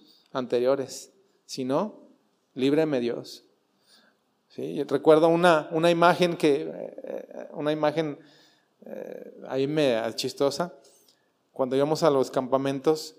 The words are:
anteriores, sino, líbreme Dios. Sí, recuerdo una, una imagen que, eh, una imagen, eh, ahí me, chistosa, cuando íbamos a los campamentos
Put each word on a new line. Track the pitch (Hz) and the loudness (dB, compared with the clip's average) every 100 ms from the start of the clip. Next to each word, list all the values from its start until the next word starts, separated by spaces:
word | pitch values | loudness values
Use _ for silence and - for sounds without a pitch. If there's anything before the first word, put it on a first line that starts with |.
| _ _ _ | _ _ _
anteriores, | 135 123 123 127 139 127 - - _ _ _ - | -8 -2 0 2 0 -4 -12 -18 _ _ _ -14
sino, | - 127 147 208 - - _ _ _ _ | -8 -2 -2 -2 -10 -20 _ _ _ _
líbreme | 131 135 147 156 131 | -2 2 2 2 0
Dios. | 117 120 131 - _ _ _ _ _ _ _ _ _ _ _ | -2 -6 -10 -18 _ _ _ _ _ _ _ _ _ _ _
Sí, | - 156 165 | -12 -8 -6
recuerdo | 139 139 156 156 165 | -4 2 6 8 6
una, | 170 180 156 143 | 4 4 4 2
una | 160 165 | 0 2
imagen | 170 170 160 175 170 | 6 4 4 0 2
que, | 151 143 160 | 2 2 -4
eh, | - - - - - - - - | -10 -14 -14 -12 -12 -12 -16 -14
una | - 147 | -6 -4
imagen, | 156 151 151 156 139 - _ _ _ _ _ - | -2 -2 -2 -4 -6 -16 _ _ _ _ _ -16
eh, | - - - - - - | -14 -14 -14 -18 -18 -8
ahí | 131 139 | -4 -2
me, | 156 139 113 113 | 0 2 0 -2
chistosa, | 110 127 - 139 139 180 - _ _ _ _ _ _ _ | -6 -6 -2 -2 0 -6 -8 _ _ _ _ _ _ _
cuando | - 131 135 | -6 -2 0
íbamos | 143 156 | 0 2
a | 160 | 4
los | 139 127 | 4 0
campamentos | 139 127 135 139 139 156 156 - | -2 -2 -2 -2 -2 0 -2 -4